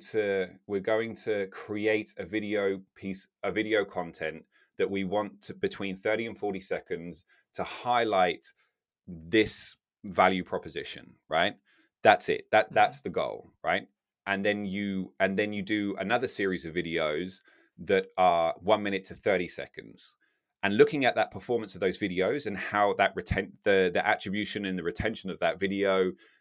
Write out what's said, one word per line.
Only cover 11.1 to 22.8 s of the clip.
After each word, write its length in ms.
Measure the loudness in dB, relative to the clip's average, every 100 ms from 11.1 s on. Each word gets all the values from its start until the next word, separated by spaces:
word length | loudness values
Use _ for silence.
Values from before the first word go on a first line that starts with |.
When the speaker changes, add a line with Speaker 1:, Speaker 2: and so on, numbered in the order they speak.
| _ _
Speaker 1:
right? 260 | 2 2 0 _ _ _ _
That's 260 | 6 6 4
it. 160 | -2 2
That, 160 | 2 4
Speaker 2:
Mm-hmm. 80 | 4
Speaker 1:
that's 260 | 2 2
the 80 | -6
goal, 420 | -4 -4 -6 -14 _
right? 240 | -2 -2 -4 _ _ _ -6
And 180 | -2 0
then 200 | -2 -4
you, 480 | -4 -4 -4 -6 _
and 180 | 0 2
then 140 | -2
you 120 | -4
do 320 | -2 -2 -2 -4
another 300 | -2 -2 -2
series 360 | -2 -2 -2 -4
of 100 | -6
videos 640 | -2 -2 0 -2 -6 -10 _ _ _ -16
that 280 | 2 2 2 2
are 360 | 4 4 2 0
one 240 | 2 2
minute 200 | 2 -4 -6
to 100 | -4
thirty 320 | 0 0 -2
seconds. 680 | -8 -12 -14 -18 -18 -18 _ _ _ _ _
And 120 | 0 6
looking 300 | 6 6 2
at 100 | 2
that 160 | -2
performance 440 | -4 -4 -4 -4 -2
of 60 |
those 180 | -2 0
videos 480 | -4 0 0 0 -4
and 100 | -6
how 360 | -2 2